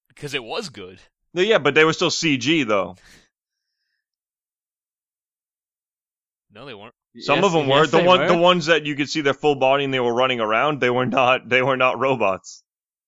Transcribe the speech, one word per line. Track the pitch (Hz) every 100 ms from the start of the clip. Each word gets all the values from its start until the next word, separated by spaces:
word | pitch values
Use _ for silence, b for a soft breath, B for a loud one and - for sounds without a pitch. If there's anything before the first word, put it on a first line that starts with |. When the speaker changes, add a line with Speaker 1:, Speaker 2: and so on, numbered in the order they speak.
| _ -
Speaker 1:
'cause | 147
it | 135
was | 113 165 190
good. | 104 92 95 _ _ _
Speaker 2:
No, | 170
yeah, | 208 196
but | 143 143
they | 160
were |
still | 151 170
C | - 165 135
G, | 123 165
though. | 113 104 90 90 b b b _ _ _ _ _ _ _ _ _ _ _ _ _ _ _ _ _ _ _ _ _ _ _ _ _ _ _ _ _ _ _ _
Speaker 1:
No, | 104 139
they |
weren't. | 101 110 _ _ 117
Speaker 2:
Some | - 143
Speaker 3:
Yes, | 196
Speaker 2:
of |
them | 165 139
Speaker 3:
yes, | 139
Speaker 2:
were. | 156
The | 165
Speaker 3:
they | 180
Speaker 2:
one, | 175
Speaker 3:
were. | 165
Speaker 2:
the | 175
ones | 175 180 156
that | 160 151
you | 139
could | 139
see | 160
their | 139
full | 131 151 139
body | 131 139
and | 139
they | 131
were | 120
running | 120 131 123
around, | 107 110 143 143
they | 123
were | 123 127
not, | 135 123 127 113
they | 127
were | 127 131
not | 127 113
robots. | 135 123 101 92 - - _ _ _ _